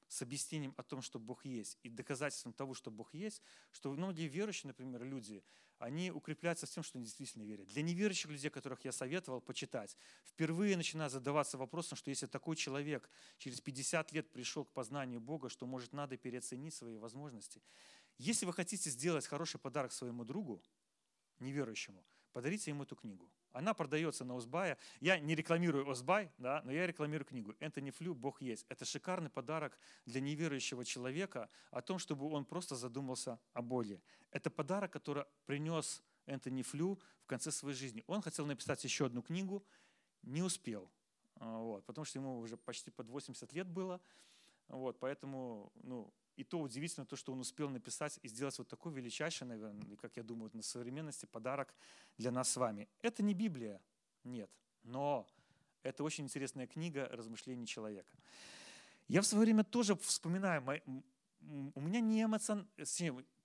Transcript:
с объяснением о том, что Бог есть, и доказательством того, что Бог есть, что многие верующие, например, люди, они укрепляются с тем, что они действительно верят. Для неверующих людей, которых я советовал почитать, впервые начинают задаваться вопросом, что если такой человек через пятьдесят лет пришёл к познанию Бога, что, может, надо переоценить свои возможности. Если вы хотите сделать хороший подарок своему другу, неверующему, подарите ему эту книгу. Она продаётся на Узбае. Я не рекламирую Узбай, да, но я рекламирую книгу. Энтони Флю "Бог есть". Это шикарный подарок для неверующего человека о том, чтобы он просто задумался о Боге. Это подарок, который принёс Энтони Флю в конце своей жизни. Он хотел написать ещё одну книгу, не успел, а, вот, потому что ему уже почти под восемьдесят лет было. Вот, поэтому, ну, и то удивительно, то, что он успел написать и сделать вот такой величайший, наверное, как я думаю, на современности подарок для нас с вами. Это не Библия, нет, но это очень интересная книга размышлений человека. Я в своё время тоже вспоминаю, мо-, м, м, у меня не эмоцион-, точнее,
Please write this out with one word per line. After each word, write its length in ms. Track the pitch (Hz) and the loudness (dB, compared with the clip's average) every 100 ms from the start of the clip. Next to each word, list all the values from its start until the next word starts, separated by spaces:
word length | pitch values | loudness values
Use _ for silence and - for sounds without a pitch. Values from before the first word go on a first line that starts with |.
| _ | _
с 140 | - | -6
объяснением 520 | 123 139 - 156 135 131 | -4 -2 -2 0 -2 -4
о 60 | |
том, 200 | - 131 | -6 -6
что 180 | - 123 | -4 -8
Бог 240 | 113 123 | -6 -8
есть, 340 | 139 120 107 - | -4 -4 -4 -8
и 40 | 117 | -10
доказательством 640 | 117 - 127 143 - 127 | -8 -4 0 0 -2 -6
того, 220 | - 135 | -6 -6
что 160 | 131 127 | -4 -8
Бог 240 | 110 110 | -8 -10
есть, 280 | 151 214 - - - - | -6 -6 -6 -14 -20 -20
что 220 | - 139 | -6 -4
многие 340 | 143 190 160 143 | 0 0 0 0
верующие, 400 | 151 214 - 139 | 0 0 -2 -6
например, 380 | 123 127 123 | -8 -6 -6
люди, 400 | 127 135 107 101 - - - _ | -4 -6 -6 -10 -12 -20 -20 _
они 320 | 120 151 180 | -4 0 0
укрепляются 560 | 160 - 147 170 165 - | -2 -4 0 2 2 -2
с 40 | |
тем, 120 | - | -6
что 160 | 160 127 | -6 -6
они 60 | |
действительно 400 | 113 - 131 117 | -8 -8 -10 -8
верят. 240 | 104 104 95 | -8 -8 -4
Для 140 | 117 | 0
неверующих 460 | 160 175 208 185 156 | 2 4 4 2 -2
людей, 200 | 147 143 | -2 -4
которых 340 | 139 131 127 | -2 -4 -4
я 80 | 135 | -4
советовал 480 | - 127 180 - 127 | -2 0 -2 -2 -4
почитать, 560 | - - 127 123 101 - - - | -4 -4 -2 -4 -4 -10 -18 -20
впервые 520 | - - 160 165 208 185 | -18 0 2 6 6 6
начинают 360 | 156 160 147 | 2 0 0
задаваться 440 | 131 123 147 139 131 | 0 4 4 4 2
вопросом, 380 | 127 165 165 - | -2 -2 -4 -4
что 140 | - | -2
если 160 | 143 135 | -2 -2
такой 300 | 185 - 156 | -2 -2 0
человек 520 | 147 139 147 135 - - - - | 0 0 0 -2 -2 -16 -20 -10
через 220 | 135 123 | -8 -6
пятьдесят 520 | - 131 131 165 151 | -6 -2 2 2 2
лет 180 | 151 - | -2 -4
пришёл 320 | 127 117 156 | -4 -4 -4
к 80 | 135 | -4
познанию 480 | - 113 143 131 120 | -4 -2 -2 -2 -4
Бога, 280 | 117 156 127 | -4 -4 -4
что, 180 | - 123 | -6 -4
может, 260 | 131 120 | -4 -4
надо 240 | 143 143 131 | -4 -4 -4
переоценить 580 | 127 123 - 127 156 | -4 -4 -4 -6 -6
свои 220 | - 117 110 | -8 -8 -8
возможности. 640 | 113 127 147 113 - - - - - - - - | -8 -8 -10 -10 -12 -16 -20 -20 -20 -20 -20 -2
Если 280 | 147 226 180 | 2 4 4
вы 60 | |
хотите 380 | 175 170 196 151 | 2 0 0 -2
сделать 360 | 120 160 156 - | 2 4 4 2
хороший 340 | 147 165 - | 0 -2 -2
подарок 320 | 135 139 127 | -2 0 0
своему 320 | - 123 120 | -2 -4 -4
другу, 360 | 113 175 165 101 - _ _ _ _ _ _ _ | -2 -2 -2 -4 -8 _ _ _ _ _ _ _
неверующему, 640 | 127 143 123 107 - 95 - _ _ | -2 0 0 -2 -6 -10 -20 _ _
подарите 380 | 123 131 208 - | -2 0 0 0
ему 120 | 143 | -2
эту 140 | 139 127 | -4 -8
книгу. 340 | 113 92 - _ _ | -8 -10 -14 _ _
Она 220 | 123 190 | 0 2
продаётся 500 | 214 147 151 160 - | 2 2 4 2 0
на 120 | 127 123 | -4 -4
Узбае. 420 | 117 160 185 131 - - | -2 0 2 0 -6 2
Я 180 | 151 185 | 6 6
не 160 | 147 | 6
рекламирую 500 | 156 - 170 175 143 | 2 6 6 8 6
Узбай, 460 | 139 127 127 202 175 - | 4 2 4 4 4 -2
да, 240 | 127 151 | 0 0
но 60 | 127 | 0
я 160 | 151 180 | 2 2
рекламирую 400 | 165 151 156 135 | 2 0 0 -2
книгу. 260 | 127 104 - | -6 -6 -6
Энтони 320 | 151 139 139 | -4 -4 -4
Флю 240 | - 165 | -4 -4
"Бог 260 | 143 135 - | -2 -2 -2
есть". 240 | 131 110 - | -4 -4 -6
Это 160 | 131 | -6
шикарный 440 | 131 - - 180 156 | -4 -2 0 0 0
подарок 480 | - 123 156 147 - - - - | -4 -2 0 -2 -6 -18 -16 -4
для 140 | 127 | 0
неверующего 640 | 139 151 165 131 - 123 | 2 2 2 2 0 -2
человека 680 | 120 127 127 147 190 127 107 - - | -2 -2 0 0 -2 -4 -8 -12 -8
о 100 | 127 | -6
том, 160 | - 185 | -2 -2
чтобы 320 | - 143 147 | 0 0 2
он 140 | 151 | 0
просто 320 | 135 165 - 131 | 0 -4 -2 -2
задумался 640 | 123 127 135 123 135 117 - | -2 -2 -2 -2 -2 -6 -6
о 100 | 123 | -4
Боге. 380 | 120 127 107 95 - - - | 2 2 2 -2 -10 -20 -8
Это 200 | - 151 | -2 -2
подарок, 420 | - 143 196 190 | 0 0 0 0
который 320 | 151 - 143 - _ - | -4 -2 -2 -4 _ -2
принёс 580 | 143 156 160 - - - _ - | 0 2 2 0 -4 -10 _ -6
Энтони 360 | 139 135 131 | -4 0 0
Флю 380 | 123 143 180 190 - - | 0 2 2 2 -4 -20
в 20 | - | -6
конце 240 | 127 156 | -2 0
своей 240 | 147 139 | -2 -2
жизни. 300 | 131 135 113 - | -2 -4 -6 0
Он 160 | 202 | 0
хотел 240 | 165 - 147 | 0 0 0
написать 380 | 139 - 143 | 0 0 0
ещё 220 | 135 - 135 | 2 4 4
одну 140 | 120 | 2
книгу, 440 | - 170 190 196 - - - _ _ _ | 0 -2 0 -2 -6 -18 -20 _ _ _
не 200 | 117 147 | -4 0
успел, 460 | 185 - 120 107 90 _ _ _ _ - | 2 0 -2 -4 -6 _ _ _ _ -10
а, 180 | 113 113 | -6 -4
вот, 260 | 113 101 - | -2 -4 -6
потому 180 | 117 | -6
что 160 | 147 135 | -4 -2
ему 180 | 135 123 | -2 -2
уже 180 | 113 117 | -4 -6
почти 360 | - 117 - | -6 -6 -8
под 160 | - 113 | -10 -6
восемьдесят 440 | 135 139 120 117 | -6 -6 -10 -6
лет 140 | 156 185 | -4 -2
было. 340 | 175 185 180 - - - - - _ - | -2 -2 -4 -8 -20 -20 -20 -20 _ -10
Вот, 320 | 131 131 120 | -2 -2 0
поэтому, 720 | 131 139 139 135 127 110 - - | 0 0 -4 -4 -4 -6 -10 -14
ну, 320 | 127 123 - - _ - | -8 -8 -8 -14 _ -12
и 80 | |
то 160 | - 170 | -4 0
удивительно, 440 | 143 120 160 - | 0 -2 -4 -4
то, 120 | 127 139 | -6 -6
что 160 | - | -4
он 80 | 131 | -4
успел 280 | 123 - 143 | -4 -2 -2
написать 500 | 127 - - 151 - | -2 -6 -2 -2 -4
и 60 | 120 | -10
сделать 280 | 110 139 139 | -2 -2 -2
вот 100 | - | -6
такой 240 | - 170 | -8 -6
величайший, 540 | 139 120 - 156 - 123 | -6 -4 0 0 0 -4
наверное, 500 | 113 107 104 104 104 | -6 -6 -8 -10 -10
как 200 | 113 - | -10 -8
я 60 | |
думаю, 280 | 113 117 110 | -6 -6 -6
на 80 | 113 | -6
современности 640 | - 123 123 139 156 - - | -6 -4 -4 -4 -6 -8 -10
подарок 480 | 117 123 139 131 - - - - - | -4 -2 0 -2 -8 -20 -20 -18 -2
для 120 | 120 | 2
нас 180 | 123 127 | 4 4
с 60 | 127 | 4
вами. 320 | 120 104 107 _ | 4 2 -6 _
Это 200 | 233 233 | 0 4
не 120 | 208 | 4
Библия, 460 | 185 220 139 110 95 - _ _ _ | 6 2 2 -4 -6 -14 _ _ _
нет, 240 | 123 123 98 - _ _ | -8 -8 -8 -12 _ _
но 420 | 120 131 143 135 - _ _ _ _ _ | -8 0 2 2 0 _ _ _ _ _
это 220 | 131 - | -6 -2
очень 200 | 151 151 | -2 0
интересная 420 | 135 139 135 131 123 | -2 -2 -2 -4 -6
книга 400 | 156 170 139 131 | -2 -2 0 -2
размышлений 580 | 120 113 113 - 123 113 | -4 -6 -8 -6 -6 -4
человека. 500 | - 107 101 - - - - - - - - - - - | -4 -4 -6 -10 -20 -20 -18 -16 -16 -16 -16 -20 -18 4
Я 120 | 208 | 6
в 60 | 214 | 8
своё 160 | 208 | 8
время 220 | 226 220 | 10 10
тоже 320 | 208 240 208 190 | 8 6 6 6
вспоминаю, 640 | - - 165 185 190 156 | 4 2 4 4 4 4
мо-, 180 | 131 151 139 | 4 -2 -2
м, 180 | 131 - _ _ _ | -6 -8 _ _ _
м, 320 | 151 143 139 | -8 -4 -4
у 60 | 135 | -2
меня 200 | 156 233 | 2 4
не 220 | 220 220 | 6 6
эмоцион-, 440 | 220 214 - 208 - - | 6 4 4 0 0 -8
точнее, 480 | 147 - 170 127 - _ | -4 2 2 0 -6 _